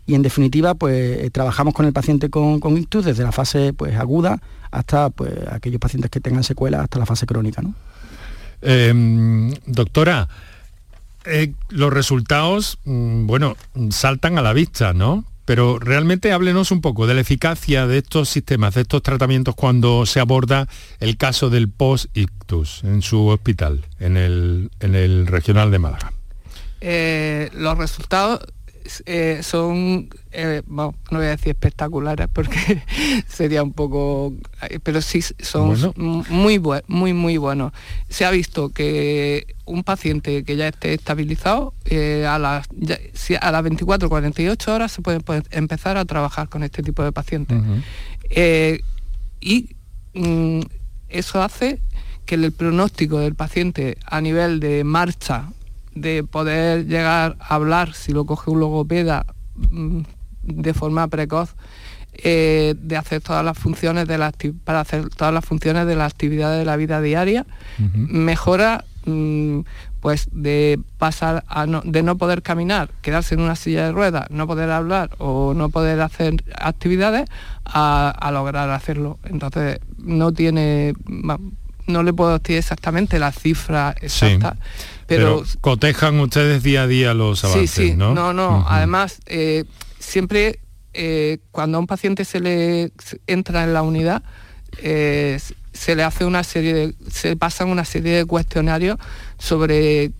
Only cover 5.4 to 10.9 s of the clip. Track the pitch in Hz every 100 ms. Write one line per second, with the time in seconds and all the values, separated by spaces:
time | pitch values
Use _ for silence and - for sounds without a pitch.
5.4 | - 110 123 120 - 131 127 131 131 127
6.4 | 123 135 131 147 143 127 113 117 120 117
7.4 | 110 - 180 214 - - - - - -
8.4 | - - 139 127 117 120 117 113 113 110
9.4 | 113 143 - 123 107 - 156 151 85 -
10.4 | - - - - -